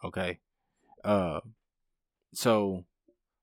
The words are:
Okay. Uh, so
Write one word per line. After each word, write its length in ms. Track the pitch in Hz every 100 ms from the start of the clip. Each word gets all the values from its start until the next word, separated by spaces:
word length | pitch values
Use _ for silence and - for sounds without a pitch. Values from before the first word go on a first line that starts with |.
Okay. 360 | 92 - 90 87 _ _ _ _ _ -
Uh, 360 | - 104 90 80 113 - _ _ _ _ _ _ _
so 520 | - 123 110 101 92 90 _ _ _ _ _